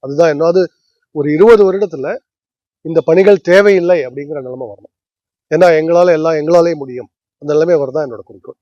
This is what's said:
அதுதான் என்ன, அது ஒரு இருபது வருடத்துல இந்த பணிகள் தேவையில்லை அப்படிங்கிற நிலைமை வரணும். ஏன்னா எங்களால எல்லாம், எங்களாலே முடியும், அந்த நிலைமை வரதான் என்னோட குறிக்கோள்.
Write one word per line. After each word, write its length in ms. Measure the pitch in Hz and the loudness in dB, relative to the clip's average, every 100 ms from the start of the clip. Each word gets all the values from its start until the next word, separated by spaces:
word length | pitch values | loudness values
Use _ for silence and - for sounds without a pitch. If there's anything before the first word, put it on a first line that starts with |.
அதுதான் 260 | 135 143 165 | -10 -2 0
என்ன, 160 | 147 165 | 0 0
அது 160 | 175 175 _ _ _ _ 151 | 0 -2 _ _ _ _ -8
ஒரு 120 | 147 | -4
இருபது 300 | 151 214 226 | 2 4 6
வருடத்துல 440 | 196 190 202 156 131 226 _ _ _ _ _ _ 165 | 4 0 -6 -6 -10 -10 _ _ _ _ _ _ -4
இந்த 140 | 165 | -4
பணிகள் 380 | 160 160 196 196 | 2 2 4 2
தேவையில்லை 560 | - 180 202 190 175 180 | 4 2 4 2 0 -2
அப்படிங்கிற 360 | 127 127 143 151 | -4 -12 -12 -12
நிலைமை 260 | 127 131 123 | -12 -14 -16
வரணும். 260 | 101 104 _ _ _ _ _ _ | -18 -20 _ _ _ _ _ _
ஏன்னா 160 | 156 180 | 2 2
எங்களால 400 | 160 160 170 180 | 2 2 2 2
எல்லாம், 240 | 160 160 160 | 2 0 -4
எங்களாலே 360 | 151 175 170 160 | 0 2 2 -2
முடியும், 340 | 135 123 113 _ _ _ | -10 -14 -16 _ _ _
அந்த 100 | 147 | -4
நிலைமை 240 | 151 165 170 | -2 0 0
வரதான் 280 | 139 139 143 | -2 -6 -8
என்னோட 160 | 110 | -10
குறிக்கோள். 360 | - 95 - - | -18 -20 -20 -20